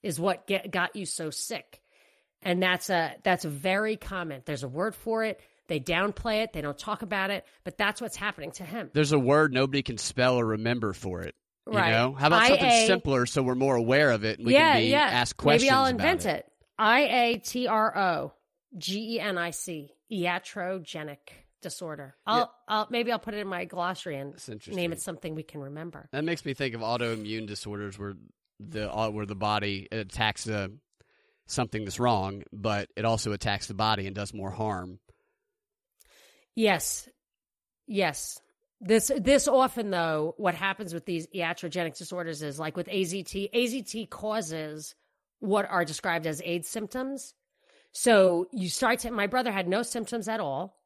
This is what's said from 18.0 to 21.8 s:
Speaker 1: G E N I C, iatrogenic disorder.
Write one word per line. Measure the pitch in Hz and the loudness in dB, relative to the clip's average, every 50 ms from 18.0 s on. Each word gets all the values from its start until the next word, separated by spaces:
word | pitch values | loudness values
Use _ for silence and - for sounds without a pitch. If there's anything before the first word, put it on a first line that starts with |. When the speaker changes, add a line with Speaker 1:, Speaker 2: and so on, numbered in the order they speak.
| 196 185 170 151 135 143 - _ _ _ _ _ _ _ - 190 | 2 2 2 0 -2 -6 -10 _ _ _ _ _ _ _ -16 -10
Speaker 1:
G | - 170 185 208 226 220 226 | -8 -6 -6 -6 -6 -4 -4
E | 226 | -4
N | 165 208 190 175 | -2 -2 -2 -2
I | 170 170 | -4 -4
C, | 165 - - - 170 156 143 143 - _ _ _ | -6 -8 -8 -8 -8 -10 -10 -14 -18 _ _ _
iatrogenic | 226 190 170 175 175 185 - - - 214 180 180 190 190 165 - - 170 151 151 143 - _ - - - _ _ _ _ | -4 -2 -2 0 -2 -2 -6 -8 -10 -8 -6 -6 -6 -6 -8 -10 -10 -10 -10 -10 -12 -16 _ -20 -20 -20 _ _ _ _
disorder. | - 180 - - | -14 -12 -12 -10